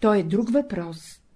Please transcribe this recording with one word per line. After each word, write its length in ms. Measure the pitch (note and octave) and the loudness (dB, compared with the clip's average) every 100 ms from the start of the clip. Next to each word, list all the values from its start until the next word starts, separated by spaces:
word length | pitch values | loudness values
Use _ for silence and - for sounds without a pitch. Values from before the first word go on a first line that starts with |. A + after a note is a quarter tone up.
то 140 | A3 | 2
е 80 | G#3 | 2
друг 280 | E3 G3 A3+ | 2 0 0
въпрос. 680 | C4+ C#4+ F3+ E3+ E3 - - _ | 0 0 -6 -8 -12 -18 -20 _